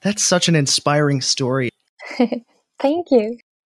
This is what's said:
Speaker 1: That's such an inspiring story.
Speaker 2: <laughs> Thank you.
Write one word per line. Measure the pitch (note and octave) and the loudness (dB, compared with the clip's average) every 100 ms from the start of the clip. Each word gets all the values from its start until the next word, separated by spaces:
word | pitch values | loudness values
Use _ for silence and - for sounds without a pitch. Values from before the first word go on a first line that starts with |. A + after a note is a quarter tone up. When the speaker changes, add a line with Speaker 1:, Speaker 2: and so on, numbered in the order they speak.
Speaker 1:
That's | G3 G#3 | -4 -2
such | - F3+ F3 | 0 2 2
an | |
inspiring | D#3+ C#3 - C#3+ D3 D3 C3+ | 2 2 0 0 0 2 0
story. | - - B2+ C3 A#2+ _ _ | -2 -2 -2 -2 -4 _ _
Speaker 2:
<laughs> | _ - - A#3+ A#3+ _ _ _ - | _ -14 -2 -2 -2 _ _ _ -4
Thank | C4+ E4 E4+ | -2 -2 2
you. | B3 G#3+ A#3+ _ _ | 2 2 -8 _ _